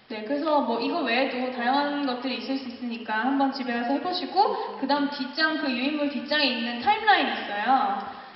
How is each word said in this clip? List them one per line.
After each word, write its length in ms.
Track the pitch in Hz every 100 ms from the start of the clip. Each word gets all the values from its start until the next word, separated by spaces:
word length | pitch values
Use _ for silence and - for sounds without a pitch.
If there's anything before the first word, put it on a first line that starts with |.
| -
네, 160 | 214 220
그래서 360 | 285 320 294
뭐 180 | 233 233
이거 200 | 277 339
외에도 500 | 247 240 269 254 254
다양한 520 | 247 240 277 285 285 277
것들이 320 | 247 262 226
있을 200 | - 269
수 120 | 240
있으니까 440 | - 240 226 214 220
한번 360 | 247 277 269
집에 220 | 262 247
가서 200 | 240 247
해보시고 840 | 277 359 359 262 359 427 - - -
그다음 300 | 269 285 277
뒷장, 480 | - 262 - 320 311
그 120 | 285
유인물 400 | 240 277 294 285
뒷장에 360 | 240 - 302 269
있는 340 | 233 233 -
타임라인이 500 | 392 427 440 359 247
있어요. 880 | 220 - 202 226 262 262 - - - -